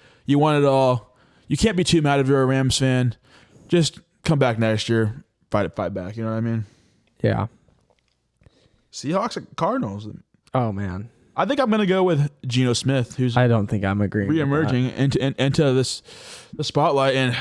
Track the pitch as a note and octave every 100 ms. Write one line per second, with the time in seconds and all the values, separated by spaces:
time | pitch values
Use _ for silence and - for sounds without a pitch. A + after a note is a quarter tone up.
0 | - _ - C#3+ D3+ D3 C#3 C3+ B2+ A#2+
1 | - _ _ _ - D3+ A3+ F3+ - E3
2 | D3 C#3+ C3 C#3 C3 C3 C3 - C3 B2+
3 | B2 - _ - _ - - F3 C#3+ -
4 | _ _ - C#3+ B2 A2+ A2 A2 - A2+
5 | G#2+ C3 - _ - G#2 G2 - F2+ F#2+
6 | F#2 A2+ A2+ A2+ A#2 A2+ G2+ _ _ _
7 | _ - A2 A2 G#2 _ _ _ _ _
8 | _ _ _ _ - _ _ _ _ -
9 | C3+ F#3+ A3+ - - - E3+ B3+ A2 G#2
10 | G#2+ - _ _ _ C3 A2+ G2 G2 F#2
11 | A#2 _ _ - F#3+ C#4 A#3+ G#3+ F#3+ F#3+
12 | F3+ C#3+ D3 _ C3 B2 B2+ A#2 C3 C3+
13 | A#2 - B2+ B2 B2 A2+ G#2 G#2 F#2+ G#2
14 | G2 G#2+ G2 D#3+ C#3 D3 - B2 B2+ -
15 | C#3 - C3+ - C#3 E3 C#3 C3 B2+ -
16 | - - - - - - C#3+ D3 D#3+ C#3
17 | C3+ C3 B2+ B2